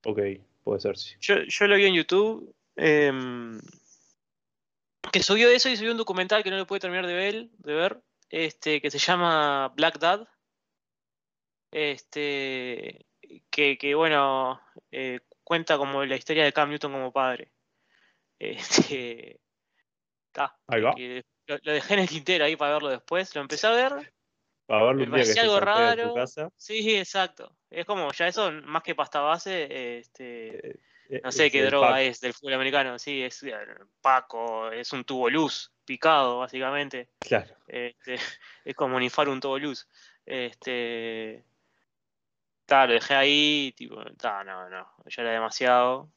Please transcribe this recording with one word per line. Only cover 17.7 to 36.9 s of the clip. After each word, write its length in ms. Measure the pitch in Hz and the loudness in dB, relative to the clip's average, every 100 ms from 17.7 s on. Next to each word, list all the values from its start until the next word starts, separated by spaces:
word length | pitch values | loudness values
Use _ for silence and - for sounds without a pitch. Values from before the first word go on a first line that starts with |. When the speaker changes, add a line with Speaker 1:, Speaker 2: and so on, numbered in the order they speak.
| _ _ _ _ _ _ _ | _ _ _ _ _ _ _
Speaker 2:
Este, 960 | - - - - - 139 120 117 - - _ _ _ _ _ _ _ _ _ | -10 -8 0 2 2 -2 -8 -12 -16 -20 _ _ _ _ _ _ _ _ _
ta, 260 | - 143 _ - | -6 -6 _ -2
Speaker 1:
Ahí 140 | 117 | 2
Speaker 2:
que, 40 | |
Speaker 1:
va. 100 | 113 131 | 2 0
Speaker 2:
que 280 | 123 123 - _ - | -6 -12 -14 _ -10
lo, 120 | 143 | -8
lo 100 | 151 | -2
dejé 220 | 151 - | -2 2
en 60 | 202 | 2
el 80 | 185 | 2
tintero 360 | 156 147 180 | -2 0 2
ahí 120 | 147 160 | 2 0
para 160 | 147 | 0
verlo 160 | 151 147 | 0 -2
después. 440 | 127 - 175 185 151 | -6 -2 -4 -2 -8
Lo 40 | |
empecé 280 | 139 151 214 | -6 0 2
a 20 | |
ver. 420 | 233 262 285 294 _ _ _ _ _ - | 2 2 -2 -12 _ _ _ _ _ -2
Speaker 1:
Para 160 | 107 113 | 4 4
verlo 120 | 135 | 2
Speaker 2:
Me 60 | 127 | 0
Speaker 1:
un 60 | |
día 100 | 135 | 2
que 60 | 120 | 4
Speaker 2:
parecía 140 | 214 | 4
Speaker 1:
estés 0 | |
Speaker 2:
algo 100 | 226 | 4
Speaker 1:
al 80 | 202 | 4
pedo 280 | 196 214 233 | 4 4 4
en 60 | 226 | 2
tu 60 | |
Speaker 2:
raro. 120 | 233 240 | -2 -4
Speaker 1:
casa. 340 | 127 - 160 _ | -6 -6 -12 _
Speaker 2:
Sí, 260 | - 214 | -8 -4
sí, 140 | 214 208 | 0 0
exacto. 580 | 180 196 185 - - _ _ | 0 -2 -2 -4 -20 _ _
Es 160 | 165 175 | -10 -4
como, 240 | 202 151 | -2 -2
ya 140 | - 170 | -2 -2
eso, 240 | 185 196 156 | 0 -2 -2
más 180 | 143 160 | -6 -6
que 140 | - 156 | -4 -4
pasta 240 | 143 147 | -2 0
base, 800 | 147 170 196 185 143 139 123 120 | 0 0 -2 -4 -4 -6 -8 -10
este, 720 | 117 _ 127 120 113 110 - | -14 _ -14 -14 -12 -14 -14
Speaker 1:
Eh, 60 | - _ _ _ | -16 _ _ _
eh, 100 | 131 | -8
Speaker 2:
no 80 | 127 | -4
sé 160 | 123 151 | 2 2
Speaker 1:
es 60 | |
Speaker 2:
qué 80 | 139 | 4
Speaker 1:
el 60 | 135 | 2
Speaker 2:
droga 240 | 139 123 | 4 4
Speaker 1:
pack. 100 | 131 | 4
Speaker 2:
es 200 | 131 120 | 0 -2
del 120 | 127 | -8
fútbol 220 | - 143 | -8 -6
americano. 440 | 131 131 139 131 123 | -2 0 0 0 -6
Sí, 240 | - 139 | -8 -6
es, 180 | 127 - | -6 -10
eh, 100 | 139 107 107 107 98 _ | -12 -12 -14 -18 -20 _
Paco, 720 | 135 131 - 117 117 110 113 | 4 4 2 -8 -6 -6 -6
es 200 | 113 123 | -8 -8
un 120 | 135 | -8
tubo 260 | 123 131 120 | -6 0 2
luz 400 | 147 147 - - _ | 2 0 -2 -12 _
picado, 560 | - 131 160 156 127 123 | -14 -2 4 4 4 0
básicamente. 680 | 127 131 131 143 143 | -6 -4 -4 -4 -6